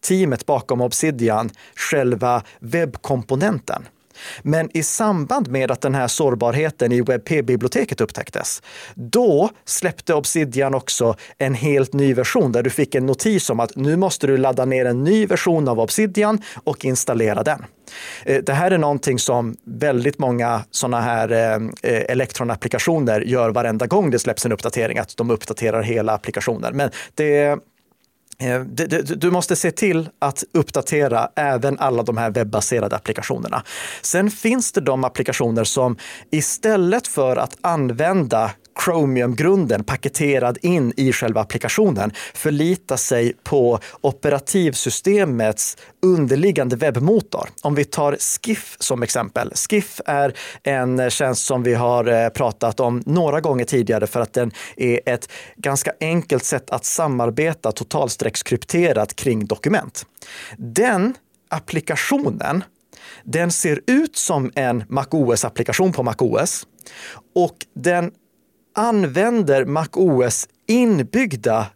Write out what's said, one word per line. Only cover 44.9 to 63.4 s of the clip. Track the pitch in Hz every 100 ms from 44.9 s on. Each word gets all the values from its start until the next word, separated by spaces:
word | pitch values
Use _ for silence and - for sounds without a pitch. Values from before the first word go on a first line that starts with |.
| - - 202 185 120 110 107 - - - _
underliggande | 185 180 139 135 190 156 127 123
webbmotor. | 151 120 143 220 - - - -
Om | 147
vi | 147
tar | 143 - 147 143
Skiff | - - 233 220 - -
som | - 127
exempel. | 120 131 117 - 107
Skiff | - - - 196 - -
är | 143 143 - - -
en | - 135 127 127 127
tjänst | - 139 123 -
som | 131
vi | 123
har, | 117 120 120 117 117
eh, | 113
pratat | - 123 104 117 -
om | 123 120 117
några | 160 165 147
gånger | 160 131
tidigare | 120 135 113 110 -
för | 123
att | 113
den | - 120 - - -
är | 123 120 -
ett | 123 - - - -
ganska | 143 139 - -
enkelt | 160 170 156 131
sätt | - 139 -
att | 120
samarbeta | - - 160 127 117 113 156 160 113
totalstreckskrypterat | - - 147 135 - 113 - - 120 - 170 175 113 107 -
kring | 135 110 104
dokument. | 107 147 196 131 - - _ - - - 104
Den | 117 113 240 202 202 254 _ _ _
applikationen, | 156 - 165 - 151 - 277 285 104 - 170 - _ _ - - -
den | - 156